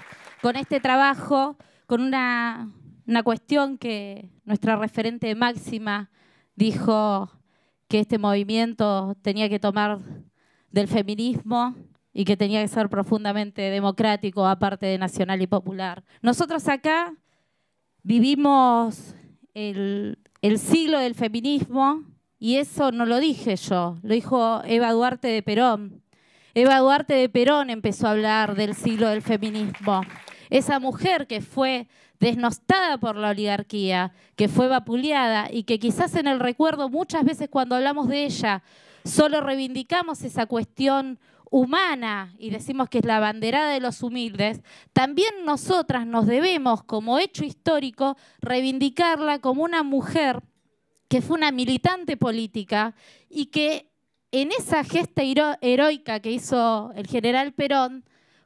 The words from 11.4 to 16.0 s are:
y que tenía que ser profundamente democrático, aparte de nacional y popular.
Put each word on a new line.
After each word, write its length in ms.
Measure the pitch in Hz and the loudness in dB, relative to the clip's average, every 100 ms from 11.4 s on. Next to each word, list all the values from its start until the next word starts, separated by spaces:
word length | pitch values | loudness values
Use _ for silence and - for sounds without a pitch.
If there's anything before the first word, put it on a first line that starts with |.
| 220 240 247 247 - _ _ | -2 -2 -2 -6 -16 _ _
y 120 | - | -4
que 120 | 196 196 | 0 0
tenía 240 | 202 214 | 2 0
que 60 | 208 | -2
ser 220 | 226 208 | -2 -2
profundamente 720 | 202 196 214 208 208 208 202 | -2 -2 -2 -2 -4 -4 -6
democrático, 880 | 196 196 196 190 220 208 202 202 190 | -4 -2 0 0 0 0 -2 0 2
aparte 380 | 190 196 196 196 | 2 0 -2 -2
de 120 | 190 | -2
nacional 420 | 185 - 185 190 | -2 -2 -2 0
y 60 | 185 | 0
popular. 560 | 202 185 190 185 175 | 0 -2 -8 -8 -10